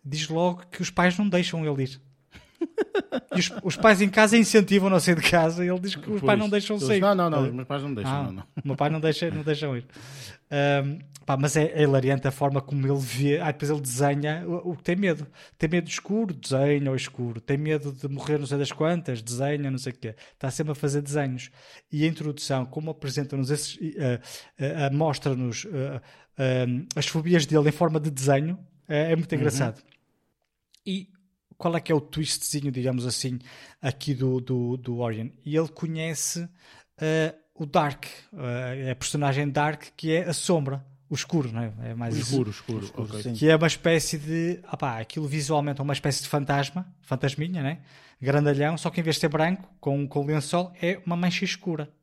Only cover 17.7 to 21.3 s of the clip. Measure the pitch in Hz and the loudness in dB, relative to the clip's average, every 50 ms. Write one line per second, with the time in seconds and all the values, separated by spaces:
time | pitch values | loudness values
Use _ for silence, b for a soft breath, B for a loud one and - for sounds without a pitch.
17.7 | 156 147 139 143 135 127 - 139 139 135 123 147 151 143 143 120 139 139 143 131 | -2 -2 -2 -6 -8 -6 -8 -6 -6 -6 -2 -2 0 0 0 -2 -2 -2 -2 -2
18.7 | - - 156 160 175 170 - - 127 113 110 117 120 120 135 143 147 143 143 139 | -2 0 0 0 0 0 -2 -4 -6 -6 -6 -8 -4 -2 -2 -2 -2 -2 -2 -4
19.7 | 131 127 - 131 123 _ - 110 110 B B B B _ - 131 127 - 156 151 | -4 -4 -6 -8 -10 _ -10 -12 -12 B B B B _ -6 -6 -4 -4 -4 -4
20.7 | 147 139 - 143 139 147 143 139 143 151 143 135 | -4 -2 -2 0 0 0 -2 -2 -2 -2 -2 -2